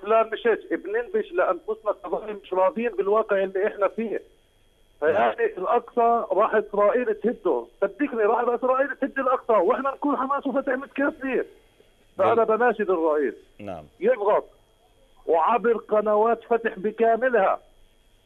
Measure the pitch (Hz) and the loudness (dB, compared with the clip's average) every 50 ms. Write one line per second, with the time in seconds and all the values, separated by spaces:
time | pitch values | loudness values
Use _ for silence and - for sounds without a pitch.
0 | 196 208 226 226 226 220 214 - - 233 208 - - - 165 - - 180 - 233 | -2 2 2 2 2 0 -4 -2 0 0 0 0 -2 -6 -6 -6 -6 -4 -6 -6
1 | 240 - - 220 - - 170 180 165 - 185 170 - 208 220 - - 208 202 - | -6 -2 -4 -4 -4 -2 -2 0 0 0 0 -4 -4 -8 -8 -6 -4 -6 -6 -6
2 | - 165 170 165 214 214 208 202 - - 180 185 190 185 - 214 233 240 180 175 | -6 -8 -8 -6 -6 -10 -12 -12 -10 -6 0 2 2 2 0 -2 -4 -4 -2 -2
3 | 190 196 208 220 214 214 202 190 196 190 190 190 202 208 208 208 190 185 - 214 | 0 2 2 2 2 2 0 0 0 -2 -2 -2 -2 -2 -2 0 -2 -2 -2 -4
4 | 233 202 165 - - - _ _ _ _ _ _ _ _ _ _ _ _ _ - | -6 -6 -6 -8 -10 -12 _ _ _ _ _ _ _ _ _ _ _ _ _ -2
5 | 147 156 - 214 233 226 220 - 233 - - 180 180 - 233 240 240 - - 240 | 0 0 2 2 2 0 0 0 -2 -4 -2 -4 -4 0 0 -2 -2 -2 -2 0
6 | 233 233 233 226 - - - 185 220 - 214 220 208 - 202 202 208 208 - 247 | 2 2 2 0 0 -2 0 0 2 2 2 0 -2 0 0 2 2 4 2 2
7 | 247 220 208 208 - 233 240 - - 175 135 120 117 - _ - 196 196 - - | 0 0 -4 -2 -2 -4 -4 -2 -2 -2 -2 -2 -4 -8 _ -4 -4 -4 -2 -4
8 | 285 - 247 226 208 202 240 233 240 240 240 240 262 262 262 262 277 269 262 - | -4 -4 0 0 2 2 2 2 0 0 -2 0 0 0 2 2 0 -2 -2 -6
9 | 262 220 - 269 262 262 262 254 - - 220 202 170 202 247 - 262 277 262 - | -6 -6 -4 -2 0 0 0 0 0 2 2 4 4 2 2 0 0 -4 -4 -2
10 | - 294 269 - 262 262 277 269 - 277 240 277 262 277 262 262 277 - - 269 | -2 -2 0 0 -2 -2 -2 -4 -4 -2 -4 -2 -2 -2 -4 -4 -6 -10 -4 -4
11 | 277 294 311 - 262 262 240 165 - - - - _ _ _ _ _ _ _ _ | -4 -4 -4 -6 -8 -4 -4 -4 -4 -6 -10 -20 _ _ _ _ _ _ _ _
12 | _ _ - - 190 185 233 233 220 214 220 214 247 240 214 214 202 175 190 165 | _ _ -2 0 2 2 4 4 2 2 2 2 2 0 2 0 0 0 0 0
13 | 160 160 151 151 143 110 95 - - _ _ - 104 101 90 80 76 71 _ - | 2 0 0 0 0 -2 -4 -8 -20 _ _ -16 -12 -12 -12 -12 -14 -18 _ -2
14 | 170 240 254 214 202 202 190 147 - - _ _ _ _ _ _ _ _ _ _ | 0 0 0 2 2 2 2 2 0 -4 _ _ _ _ _ _ _ _ _ _
15 | _ _ _ _ - - 160 165 156 190 - 185 190 240 226 220 - - 214 214 | _ _ _ _ -2 0 2 2 4 2 2 2 2 0 0 0 -2 0 0 0
16 | 208 214 214 208 220 233 226 226 - - 233 226 233 214 - 190 180 214 208 - | 2 2 2 2 4 2 2 -2 0 -2 -2 0 0 -4 -6 -4 -6 -6 0 2
17 | 226 226 226 220 254 262 240 208 190 151 92 - - _ _ _ - _ _ _ | 2 2 2 2 2 2 2 2 2 2 0 -2 -6 _ _ _ -20 _ _ _
18 | _ _ _ _ - | _ _ _ _ -2